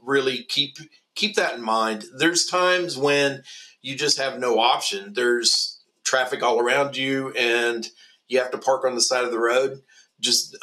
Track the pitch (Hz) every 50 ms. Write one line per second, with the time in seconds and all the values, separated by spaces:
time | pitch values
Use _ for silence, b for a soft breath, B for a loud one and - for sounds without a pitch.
0 | 120 127 139 139 131 135 127 123 - - - 147 143 139 - - 151 - b b
1 | b b - - 202 208 208 208 180 143 123 120 117 110 110 113 110 110 107 104
2 | 104 - 131 131 151 165 175 170 - - 180 180 180 180 180 180 175 165 135 127
3 | 139 143 143 143 139 139 135 135 - B B B B B B B B 131 135 131
4 | 151 143 - 139 135 131 120 123 127 123 113 110 117 120 131 - - - 101 98
5 | 101 104 104 123 123 120 120 120 113 110 - - - - - - _ _ _ _
6 | - - 131 131 127 127 135 - 123 120 113 117 117 123 131 143 143 139 127 131
7 | 135 135 135 135 135 131 - 127 120 117 117 120 117 120 117 113 110 - b b
8 | b b b b b - 120 127 127 127 - 110 - 135 135 131 135 127 123 120
9 | - - 127 123 123 120 120 113 117 117 120 131 135 139 135 135 - b b b
10 | b b b _ 113 123 117 - - - 135 -